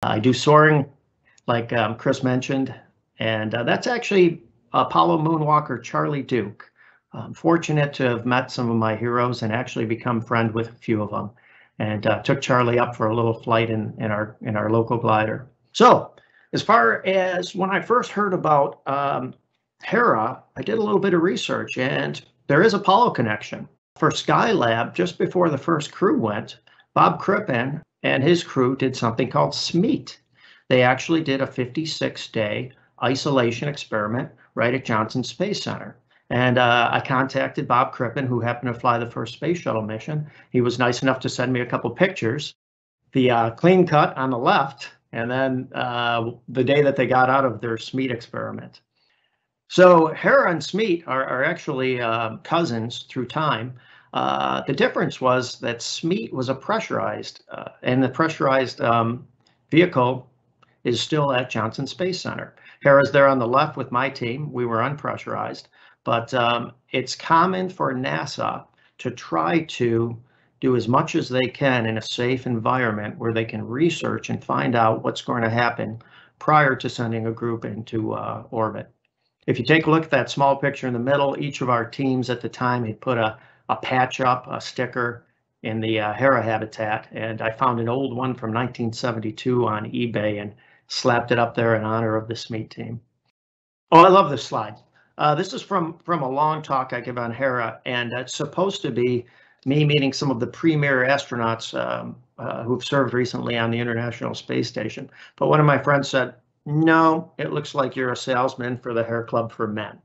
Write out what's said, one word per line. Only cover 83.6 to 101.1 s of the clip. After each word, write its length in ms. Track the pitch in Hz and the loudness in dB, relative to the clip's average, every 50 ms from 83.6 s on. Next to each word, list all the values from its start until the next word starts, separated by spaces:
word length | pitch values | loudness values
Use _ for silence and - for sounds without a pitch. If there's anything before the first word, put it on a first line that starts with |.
| _ _ | _ _
a 80 | - | -6
patch 440 | - - - 135 127 127 131 - - | -4 -2 -2 0 0 0 0 0 -2
up, 260 | 131 127 123 127 - 139 | 0 0 0 0 -2 -8
a 120 | 139 113 | -10 -10
sticker 680 | - - - - 127 123 127 127 123 120 117 113 _ _ _ _ _ _ _ _ - | -10 -10 -6 -6 -6 -4 -2 -4 -4 -4 -4 -8 _ _ _ _ _ _ _ _ -8
in 180 | 113 110 113 | -6 -4 -2
the, 200 | 113 110 113 110 | -2 0 0 0
uh, 140 | 104 104 104 | 0 -2 -2
Hera 280 | 101 127 135 135 123 107 | 2 2 4 4 4 2
habitat, 640 | 113 113 110 110 107 - - 113 107 107 113 - - - | 0 -2 -2 -4 -6 -6 -6 -4 -4 -4 -6 -6 -10 -10
and 300 | 117 110 113 113 110 113 | -8 -8 -6 -6 -4 -4
I 80 | 113 | -6
found 300 | 110 - 135 131 120 117 | -2 0 0 0 0 0
an 80 | 117 113 | -2 -2
old 280 | 120 131 139 135 127 | -2 -2 -2 -4 -4
one 180 | 120 131 131 123 | -4 -4 -4 -6
from 180 | - - 113 110 | -4 -6 -4 -2
nineteen 400 | 117 127 123 127 - 123 113 113 | -2 -2 -2 -4 -4 -4 -4 -4
seventy-two 720 | - - 123 113 110 107 110 107 - - 131 123 123 120 | -2 -4 -4 -4 -2 -6 -8 -8 -4 -2 0 0 2 2
on 240 | 110 107 107 107 110 | 0 -2 -4 -6 -6
eBay 500 | - 123 123 117 107 107 104 107 107 104 | -4 -4 -4 -2 -2 -2 -2 -2 -2 -4
and 140 | 101 104 104 _ _ _ _ _ _ _ | -6 -10 -12 _ _ _ _ _ _ _
slapped 440 | - - - 131 120 117 120 - 123 | -10 -2 2 2 2 2 2 2 2
it 60 | 117 | 2
up 160 | 120 117 - | 2 0 0
there 200 | - 117 117 113 | 0 2 2 2
in 100 | 110 107 | 2 0
honor 320 | 110 110 113 117 110 107 | -2 -2 0 0 0 -2
of 120 | 110 107 113 | -2 -4 -6
the 60 | 113 | -10
Smeat 360 | 110 - - 117 110 110 - | -12 -10 -10 -8 -10 -10 -10
team. 300 | - - 117 113 117 120 _ _ _ _ _ _ _ _ _ _ _ _ _ _ _ _ _ _ | -12 -14 -12 -10 -10 -12 _ _ _ _ _ _ _ _ _ _ _ _ _ _ _ _ _ _
Oh, 140 | - 165 170 | 10 10 12
I 40 | 190 | 12
love 220 | 185 196 190 151 | 10 8 6 6
this 140 | 143 120 - | 2 -4 -6
slide. 320 | - - 127 110 104 110 - _ _ _ _ _ _ _ - | -6 -6 -6 -6 -6 -10 -18 _ _ _ _ _ _ _ 0
Uh, 160 | 156 151 151 | 2 2 2
this 180 | 147 190 190 - | 2 -2 -6 -6
is 100 | 233 - | -10 -8
from, 360 | - 196 190 170 160 165 - _ | -2 -2 -2 -2 -2 -6 -12 _
from 180 | - 175 165 139 | -4 -2 -2 -2
a 60 | 127 | -2
long 340 | 131 139 151 156 156 156 151 | -2 0 0 0 0 -2 -4
talk 300 | - 143 131 135 131 - | -4 -2 -2 -2 -4 -6
I 80 | 123 | -8
give 180 | 113 123 123 123 | -8 -8 -6 -6
on 140 | 120 117 117 | -6 -6 -4
Hera, 480 | 113 139 139 127 123 117 113 117 - _ | -2 -2 -2 0 0 -2 -4 -6 -8 _
and 280 | - 127 120 120 117 117 | -6 -4 -4 -4 -4 -6
it's 240 | 123 127 127 - | -8 -8 -8 -8
supposed 460 | - 151 - - - 185 196 196 - - | -8 -8 -6 -2 -2 -2 -2 -2 -4 -6
to 80 | 143 | -4
be 360 | 120 117 120 123 123 120 120 _ _ _ _ _ _ _ _ | -2 0 0 2 0 0 -4 _ _ _ _ _ _ _ _
me 200 | 127 135 147 151 | 0 2 2 4
meeting 280 | 147 147 147 135 135 135 | 4 4 2 2 0 0
some 180 | - - 143 | -2 -2 -2
of 80 | 131 113 | -2 -2
the 80 | 123 | -4
premier 580 | - - - - 165 160 151 147 143 135 127 123 | -6 -6 0 0 2 2 2 2 2 2 2 4
astronauts, 720 | 131 | 2